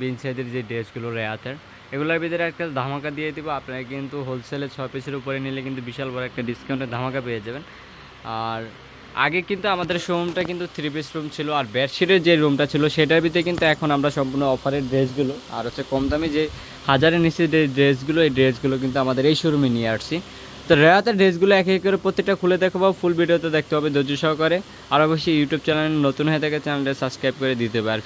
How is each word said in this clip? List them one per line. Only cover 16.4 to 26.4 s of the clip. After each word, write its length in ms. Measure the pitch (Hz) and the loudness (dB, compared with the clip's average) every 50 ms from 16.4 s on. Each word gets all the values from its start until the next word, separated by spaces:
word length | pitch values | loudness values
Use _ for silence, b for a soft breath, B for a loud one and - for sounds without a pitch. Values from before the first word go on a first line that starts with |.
| 156 147 B B B B B B B | -2 -2 B B B B B B B
হাজারের 340 | 139 135 131 156 165 165 175 | 2 4 4 6 4 4 4
নিচে 280 | 165 160 - - 170 151 | 4 2 2 2 2 2
যে 180 | 160 156 156 | 4 4 2
ড্রেসগুলো, 560 | 135 127 139 139 139 139 127 131 151 156 165 | 2 4 4 4 4 4 2 0 0 2 2
এই 80 | 160 151 | 2 4
ড্রেসগুলো 480 | 127 135 131 131 120 117 - 135 135 127 | 4 4 4 4 2 2 0 -2 0 0
কিন্তু 200 | 135 131 127 139 131 | -2 -2 0 0 0
আমাদের 220 | 131 127 131 131 | 0 0 2 2
এই 80 | 151 156 | 2 2
শোরুমে 340 | - - 160 147 143 139 127 | 2 2 0 2 2 2 2
নিয়ে 200 | 117 117 117 113 | 2 0 0 0
আসছি। 320 | 110 107 - - 156 170 - B B B B B B B B - | -2 -2 -4 -6 -6 -8 -8 B B B B B B B B 4
তো 60 | 165 | 6
রেয়াতের 400 | 143 151 165 185 202 202 233 214 | 8 8 8 8 6 4 2 2
ড্রেসগুলো 380 | 185 190 190 170 170 190 196 202 | 4 4 4 4 4 4 6 6
একে 200 | 190 180 190 190 | 6 4 4 2
একে 140 | 180 175 196 | 2 2 2
করে 80 | 190 | 0
প্রত্যেকটা 380 | 180 - 190 - 196 - 196 196 | 0 0 0 0 0 0 0 0
খুলে 240 | - 185 180 185 170 | 2 2 2 2 4
দেখাবো, 340 | 185 185 - 180 190 190 185 - | 2 2 2 2 2 2 2 2
ফুল 120 | 180 175 | 0 0
ভিডিওতে 380 | 170 165 170 160 170 165 165 165 | 2 2 2 4 2 2 2 0
দেখতে 260 | 156 156 147 - 160 | 0 0 0 0 0
হবে 140 | 151 147 156 | 0 0 2
ধৈর্য 260 | 139 143 139 139 143 | 0 0 0 0 0
সহকারে। 440 | 139 165 156 156 147 156 160 170 185 - B B B B B | 0 0 0 0 2 0 0 0 0 -2 B B B B B
আর 100 | 135 147 | 2 4
অবশ্যই 340 | 156 156 160 156 - 175 160 151 | 4 4 2 0 0 2 2 2
YouTube 240 | 147 135 160 143 - | 2 0 -2 -2 0
চ্যানেল 260 | 165 156 156 156 156 156 151 143 139 | 0 0 2 0 0 0 2 2 2
নতুন 200 | 131 - 151 156 | 0 0 0 0
হয়ে 120 | 156 151 | 2 0